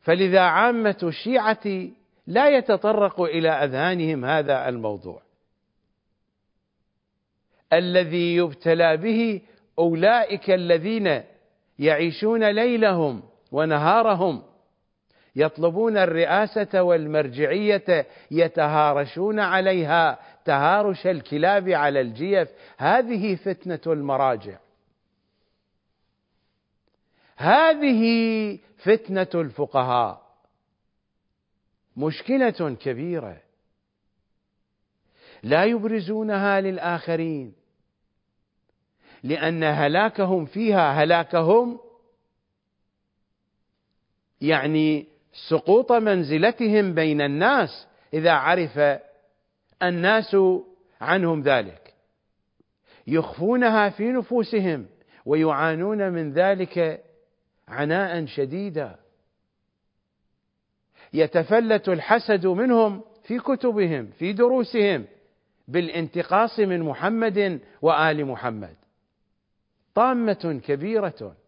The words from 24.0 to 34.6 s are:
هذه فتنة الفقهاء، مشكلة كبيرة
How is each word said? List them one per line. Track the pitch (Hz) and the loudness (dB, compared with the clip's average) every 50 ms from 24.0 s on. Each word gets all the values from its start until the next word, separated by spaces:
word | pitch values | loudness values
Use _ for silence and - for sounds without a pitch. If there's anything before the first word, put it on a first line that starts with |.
| 143 139 135 131 139 131 123 107 98 101 95 - _ _ _ _ _ _ _ _ _ _ _ _ _ _ _ _ _ _ _ _ _ _ _ _ _ _ _ _ _ _ _ _ _ _ _ _ _ _ _ _ _ _ _ _ _ _ _ _ _ _ _ _ _ _ _ | -2 -4 -2 0 0 0 0 -2 -6 -14 -18 -18 _ _ _ _ _ _ _ _ _ _ _ _ _ _ _ _ _ _ _ _ _ _ _ _ _ _ _ _ _ _ _ _ _ _ _ _ _ _ _ _ _ _ _ _ _ _ _ _ _ _ _ _ _ _ _
هذه | - 135 160 214 277 320 320 320 294 294 277 247 220 226 226 233 226 226 226 220 220 214 208 202 180 _ _ _ _ | -2 2 4 4 6 6 4 2 2 2 2 2 2 2 2 2 2 0 0 -2 -2 -4 -6 -8 -10 _ _ _ _
فتنة | - 180 214 220 220 - 190 190 185 180 - | 2 2 2 2 2 -4 -4 -4 -2 -2 -2
الفقهاء، | 170 165 135 107 - 147 - - 139 127 127 123 123 117 101 - - _ _ _ _ _ _ _ _ _ _ _ _ _ _ _ _ _ _ _ _ _ _ _ _ _ _ _ _ _ _ _ _ _ _ _ | -4 -4 -4 -4 -6 -8 -2 0 -2 0 2 0 0 0 -2 -4 -12 _ _ _ _ _ _ _ _ _ _ _ _ _ _ _ _ _ _ _ _ _ _ _ _ _ _ _ _ _ _ _ _ _ _ _
مشكلة | - 139 156 156 - - - 262 269 262 233 - - 175 147 123 107 | -4 -4 -4 -4 -6 -6 -2 0 2 2 0 0 -2 -6 -6 -6 -6
كبيرة | - 139 123 117 151 175 175 160 123 101 87 - _ _ _ _ _ _ _ _ _ _ _ _ _ _ _ _ _ _ _ _ _ _ _ _ | -8 -8 -6 -6 -6 -8 -8 -8 -8 -12 -16 -18 _ _ _ _ _ _ _ _ _ _ _ _ _ _ _ _ _ _ _ _ _ _ _ _